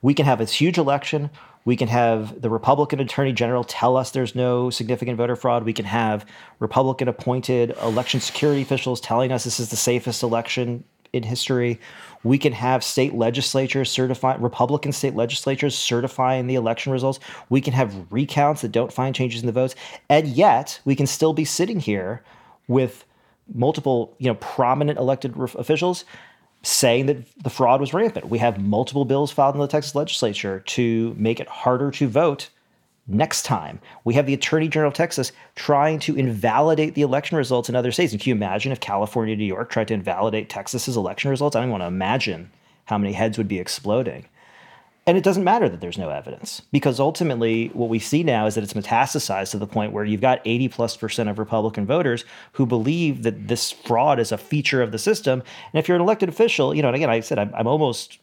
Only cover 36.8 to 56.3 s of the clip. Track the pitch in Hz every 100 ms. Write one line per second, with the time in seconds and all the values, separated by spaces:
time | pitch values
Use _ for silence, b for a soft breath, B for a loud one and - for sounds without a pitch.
36.8 | 156 - 143 135 - 160 123 123 120 123
37.8 | 123 113 170 107 135 110 101 101 135 127
38.8 | - 101 104 123 110 107 104 92 117 117
39.8 | 107 107 92 90 110 110 107 - 95 123
40.8 | - 117 92 98 139 131 147 113 123 104
41.8 | 87 92 92 127 113 82 90 b b b
42.8 | - 104 101 101 110 107 101 95 92 -
43.8 | 101 113 123 64 - B B B B B
44.8 | B _ - 185 196 185 180 233 208 87
45.8 | 87 92 82 71 - - - - _ 139
46.8 | 139 120 139 156 170 120 117 113 113 -
47.8 | 117 113 - 147 165 113 107 110 101 107
48.8 | 98 117 131 - - 98 95 104 104 110
49.8 | 104 104 107 107 127 127 110 120 127 -
50.8 | 117 - 110 - 107 104 107 113 107 107
51.8 | 101 156 151 117 B B B - 127 120
52.8 | 113 165 165 127 113 107 104 117 - -
53.8 | - 117 147 131 113 107 - 151 143 135
54.8 | 117 107 - 214 143 131 B B B 151
55.8 | 156 180 180 214 185